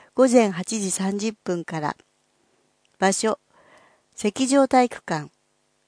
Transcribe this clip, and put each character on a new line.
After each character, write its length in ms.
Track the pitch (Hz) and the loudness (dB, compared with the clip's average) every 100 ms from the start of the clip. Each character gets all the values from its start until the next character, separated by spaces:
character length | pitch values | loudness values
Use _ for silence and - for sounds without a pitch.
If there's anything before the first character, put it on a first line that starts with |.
| _ | _
午 140 | - 262 | 2 4
前 220 | 240 214 | 6 4
八 280 | 170 180 220 | 0 -6 -6
時 120 | 190 | -6
三 280 | - 190 202 | -4 -4 -4
十 140 | 220 | -6
分 320 | 214 - 175 | -8 -6 -6
か 160 | 160 165 | -6 -6
ら。 160 | 151 - _ _ _ _ _ _ _ _ _ - | -6 -8 _ _ _ _ _ _ _ _ _ -2
場 140 | 190 | -2
所、 260 | 190 220 - _ _ _ _ _ _ _ | 0 -2 -4 _ _ _ _ _ _ _
石 320 | - 214 - 254 | -6 -4 -2 0
上 220 | 277 269 | 2 4
体 180 | 262 247 | 4 2
育 160 | - | -2
館。 280 | - 160 147 _ _ _ _ _ | -8 -8 -8 _ _ _ _ _